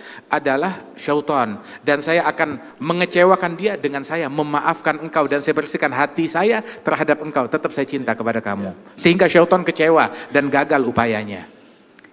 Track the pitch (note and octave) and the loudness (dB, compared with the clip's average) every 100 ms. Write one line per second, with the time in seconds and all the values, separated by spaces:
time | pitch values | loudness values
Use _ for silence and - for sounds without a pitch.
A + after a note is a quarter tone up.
0 | - - - D3 C#3 C3+ F3+ F#3 - - | -20 -20 -4 -2 0 0 0 -4 -14 -10
1 | - D3 D3 C#3+ A2+ G2+ - - - D3 | -2 -2 0 0 0 -4 -14 -6 -2 0
2 | E3 E3+ D#3 D#3 D#3 C3+ - - D3+ F3 | 2 2 2 0 -4 -4 -14 -8 -2 0
3 | F3 F3 F3+ F#3 F3 E3 G3+ G3 C#3+ C#3 | 2 4 6 6 2 -2 -4 -2 -4 -4
4 | C3+ E3 C#3+ D3 D3+ D3 E3 E3 E3 D3+ | -6 -4 -2 -2 -2 -2 -2 0 -2 -2
5 | D#3 D#3+ C#3+ C#3+ C#3+ D3+ D3+ - D3+ B2+ | -2 0 0 0 0 -2 -2 -2 -2 0
6 | D3 - D#3+ E3 G#3 A3 - - - C#3+ | 0 0 -2 0 0 0 -4 -6 -2 0
7 | D3+ D3 D3+ C#3+ A#2+ D3+ D#3 - C3+ C#3 | 0 0 0 -2 -2 -2 -4 -4 -4 -4
8 | A#2+ A2+ A2+ A2+ G#2 G2 G2 F2 - - | -4 -2 -2 -2 -4 -4 -6 -10 -18 0
9 | - F3+ F3 F3 E3+ F#3 E3+ E3 D#3+ D#3+ | 2 4 6 6 6 4 0 0 4 4
10 | A2+ - - C#3+ C#3+ C#3 D3 C#3+ A#2+ A#2+ | 2 -2 -2 0 2 0 2 2 2 0
11 | A#2 G#2+ G#2 F#2+ E2+ - - _ _ - | 0 -2 -6 -10 -14 -20 -20 _ _ -20
12 | - | -20